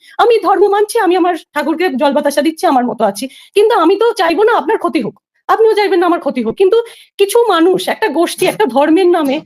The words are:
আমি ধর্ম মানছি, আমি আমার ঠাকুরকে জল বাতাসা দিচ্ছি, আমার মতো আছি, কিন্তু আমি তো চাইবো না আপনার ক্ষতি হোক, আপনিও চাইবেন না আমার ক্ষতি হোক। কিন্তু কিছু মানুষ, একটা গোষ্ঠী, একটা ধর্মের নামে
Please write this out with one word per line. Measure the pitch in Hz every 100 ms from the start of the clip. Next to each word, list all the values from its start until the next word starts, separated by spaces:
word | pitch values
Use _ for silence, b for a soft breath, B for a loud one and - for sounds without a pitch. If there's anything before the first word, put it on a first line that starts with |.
| B B
আমি | 415 453
ধর্ম | 330 370 403
মানছি, | 403 427 466
আমি | 370 370
আমার | 349 339 -
ঠাকুরকে | 294 285 320 359
জল | 262 285
বাতাসা | 285 294 294
দিচ্ছি, | 294 320 359
আমার | 262 240
মতো | 226
আছি, | 220 196 269
কিন্তু | - - - 427 440
আমি | 320 392
তো | 466
চাইবো | 440 339 339
না | 440 440
আপনার | 269 415
ক্ষতি | 349 330
হোক, | 202 - _ _ -
আপনিও | 392 440
চাইবেন | 403 403 349
না | 349
আমার | 339
ক্ষতি | 311 262
হোক। | 226 -
কিন্তু | 381 453 466 B B -
কিছু | 403 466 466
মানুষ, | 339 339 370 320
একটা | - 440
গোষ্ঠী, | 277 339 - 370
একটা | - 415
ধর্মের | 233 302 320 359
নামে | 349 285 285